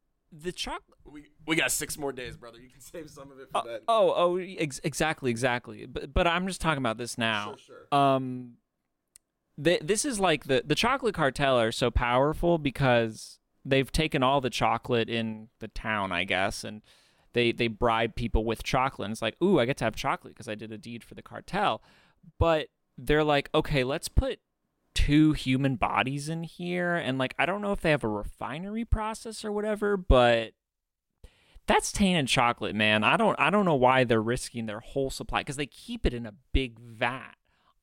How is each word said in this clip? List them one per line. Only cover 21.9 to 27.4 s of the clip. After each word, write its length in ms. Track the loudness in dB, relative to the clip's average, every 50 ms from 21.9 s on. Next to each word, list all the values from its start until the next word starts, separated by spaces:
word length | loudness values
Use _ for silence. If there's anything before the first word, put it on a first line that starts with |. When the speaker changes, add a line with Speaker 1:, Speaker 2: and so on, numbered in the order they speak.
| _ _ _ _ _ _ _ -20 _ _
Speaker 1:
But 300 | 2 2 2 2 0 -4 _ _ _ _ _ -12
they're 260 | -2 2 2 4 4
like, 260 | 4 2 2 0 2 0
"Okay, 280 | 0 0 2 0 0 0
let's 240 | 0 -2 -6 -8 0
put 320 | 0 0 2 2 -4 -8 _ _ _ _ _ _ _ _ _ _ _
two 400 | 0 2 4 6 6 6 6 4
human 420 | 2 0 0 0 2 2 0 0
bodies 540 | 0 -2 0 0 0 0 0 -2 -6 -6 -8
in 140 | -8 -8 -10
here." 500 | -12 -12 -10 -8 -6 -4 -2 -2 -2 -2
And, 240 | -2 -2 -2 -2 -2
like, 160 | -2 -4 -2
I 80 | -2